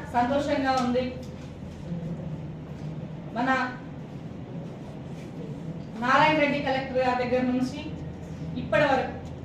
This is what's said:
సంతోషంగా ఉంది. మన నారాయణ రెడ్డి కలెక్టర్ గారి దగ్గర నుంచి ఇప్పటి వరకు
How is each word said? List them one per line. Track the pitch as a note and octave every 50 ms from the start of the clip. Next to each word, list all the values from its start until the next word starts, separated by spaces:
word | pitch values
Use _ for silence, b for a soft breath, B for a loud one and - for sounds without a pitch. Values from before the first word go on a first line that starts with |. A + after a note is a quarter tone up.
| - - -
సంతోషంగా | A#3+ B3 C4 C#4+ C#4+ C#4+ D4 C#4+ C4+ C4+ C4 C4 B3+ A#3+
ఉంది. | A#3+ A#3+ B3+ A#3+ B3+ - - - - - - - - - - - - - - - F3 E3+ - - - - D#3 D#3 D#3 - - - - - - - - - - - - - - - - - - - - -
మన | A3+ B3+ C4 C4 B3+ B3+ B3 - - - - - - - - - - - - - - - - - - - - - - - - - - - - - - - - - D#3 D#3+ - - - - - - - - - - A3
నారాయణ | A#3+ B3+ C4+ D4 D4+ D#4 D#4 D4+
రెడ్డి | C#4+ C4 B3+ - C4+
కలెక్టర్ | C4 C4 C4 - A#3+ B3 B3+ C4
గారి | B3 B3 B3+
దగ్గర | B3 A3+ B3+ B3+ B3+ B3+
నుంచి | B3 B3+ - - - G#3 - - - - - - - - - - - - - - - -
ఇప్పటి | - - D#4 D4+ D4+ C#4
వరకు | C#4 B3+ B3+ - - - - - - -